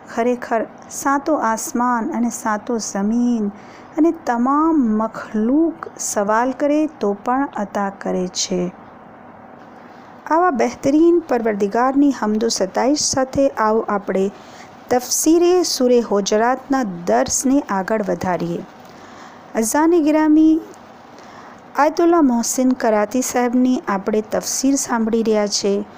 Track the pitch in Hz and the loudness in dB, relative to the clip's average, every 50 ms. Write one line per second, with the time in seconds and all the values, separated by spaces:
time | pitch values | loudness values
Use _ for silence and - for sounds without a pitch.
0 | - - - 240 233 247 247 240 - - 247 220 208 - - - - - - - | -18 -8 -4 -2 -2 -2 -2 -2 -4 -4 -2 -2 -4 -4 -10 -18 -20 -16 -12 -6
1 | - 277 277 285 285 330 302 - - 226 220 214 - - - 240 247 247 247 233 | -2 0 0 0 0 -2 -2 0 0 -2 -2 -2 -4 -6 -4 -2 0 0 0 -2
2 | 214 339 214 220 240 233 - - - 226 214 208 214 - 240 220 - - - 196 | -2 -4 -4 -2 -4 -4 -4 -4 -4 -4 -4 -4 -4 -4 -6 -4 -4 -6 -4 -4
3 | 196 208 226 240 240 240 240 220 208 202 - - - - - - - - - 311 | -2 0 0 0 0 0 0 0 -2 -4 -6 -10 -16 -20 -20 -20 -20 -8 -2 2
4 | 302 339 330 - - - 240 240 240 269 285 294 320 330 339 294 247 220 214 214 | 2 2 2 0 -2 -4 -2 0 0 0 2 2 2 2 2 2 2 2 0 0
5 | 220 220 - - - - - 214 220 233 277 311 330 320 320 - - - - - | -2 -4 -6 -10 -10 -6 -4 -2 0 2 2 2 2 0 -2 -6 -12 -16 -12 -10
6 | - - - 220 202 208 214 226 247 262 262 - 294 285 294 302 311 285 - - | -10 -6 -4 -2 0 0 0 2 0 0 -2 -2 0 0 2 2 0 -2 -4 -4
7 | 214 202 202 202 - 247 247 269 277 285 - 220 202 196 - 208 202 196 196 - | -2 -2 -2 -2 -2 -2 -2 -2 -2 -4 -4 -6 -6 -6 -4 -4 -4 -4 -6 -8
8 | - 190 185 185 180 180 - - - - 185 185 180 180 - - - - - - | -6 -4 -4 -2 -4 -4 -4 -6 -4 -4 -2 -2 -4 -4 -6 -12 -18 -20 -20 -20
9 | - - - - - - - - - - - - - - - - - - - - | -20 -20 -20 -20 -20 -20 -20 -20 -20 -20 -20 -20 -20 -20 -20 -20 -20 -20 -20 -20
10 | - - - - - - 302 330 359 359 277 220 233 240 - - - 277 277 311 | -20 -20 -20 -14 -4 -2 0 2 2 2 2 0 0 -2 -2 -2 0 2 4 6
11 | 330 339 339 339 330 - 254 233 220 226 208 202 208 196 196 233 247 262 269 285 | 6 6 4 4 2 0 -2 0 0 0 0 0 -2 0 0 0 0 2 4 4
12 | 294 285 254 - 226 214 214 214 233 226 - - 190 185 - 208 220 262 302 294 | 4 4 2 0 -2 -2 0 0 0 -2 -2 -2 -2 -2 -2 0 0 0 0 0
13 | - - - 269 262 254 - 277 277 277 - - 220 214 220 226 - - 202 196 | -2 -2 -2 -2 -2 0 0 0 0 2 2 0 0 2 2 0 0 -2 -4 -4
14 | 196 - 190 190 190 202 - - - - - - - - - - - - 254 247 | -4 -4 -2 -2 -2 -2 -4 -8 -18 -20 -20 -20 -20 -20 -20 -18 -6 -2 -2 -2
15 | 247 - - - - 311 330 349 349 349 370 359 330 - - - 254 247 247 240 | -2 -2 -4 0 2 4 4 4 4 4 4 2 2 0 0 0 2 4 4 2
16 | 226 - 202 202 196 - 214 214 226 247 262 254 - - 269 269 254 196 175 170 | 2 2 0 -2 0 0 0 2 2 2 0 -2 -2 -2 -2 -2 -2 -4 -6 -6
17 | 175 190 220 247 262 - - - - 254 269 285 277 - 202 190 185 - 220 214 | -2 0 0 0 0 0 -2 -2 0 2 2 2 0 -2 -4 -4 -2 -2 -2 -2
18 | 202 185 180 175 - 185 175 170 175 170 170 - - - - - - - - - | -2 -4 -4 -4 -2 -2 -2 -2 -4 -4 -6 -8 -10 -12 -18 -20 -20 -20 -20 -20
19 | - - - - - - - - - - - 220 226 220 - 285 320 330 349 349 | -20 -20 -20 -20 -20 -20 -20 -20 -20 -8 -4 -4 -2 0 0 2 4 4 4 4
20 | 285 302 294 311 311 311 302 311 311 320 320 320 - - - - - - - - | 4 4 2 4 4 4 6 6 6 6 4 2 0 -6 -14 -20 -20 -20 -20 -20
21 | - - - - - - - - - - - - - - - - 285 311 311 - | -20 -20 -20 -20 -20 -20 -20 -20 -20 -20 -20 -20 -20 -6 -2 0 2 2 2 2
22 | 339 339 349 339 302 254 240 233 226 - - 262 254 254 254 - - 226 214 208 | 4 4 4 4 4 4 2 0 -2 -2 -2 0 0 0 0 0 0 0 2 0
23 | 208 208 - 254 254 - - 247 240 247 240 254 254 254 254 - - - 202 190 | 0 0 -2 -4 -4 -2 -2 -2 0 0 2 2 2 2 0 0 -2 -4 -4 -4
24 | 196 226 214 214 214 - - 185 180 - - - - 269 277 269 - - 247 226 | -2 -2 -2 -2 -2 -2 -4 -4 -4 -4 -4 -2 0 0 0 0 -2 -2 -2 -2
25 | 220 220 220 226 214 226 220 208 208 202 - - - 202 202 202 208 - - | 0 0 0 0 0 0 0 0 0 -2 -2 -2 -2 -2 -2 -2 -4 -8 -14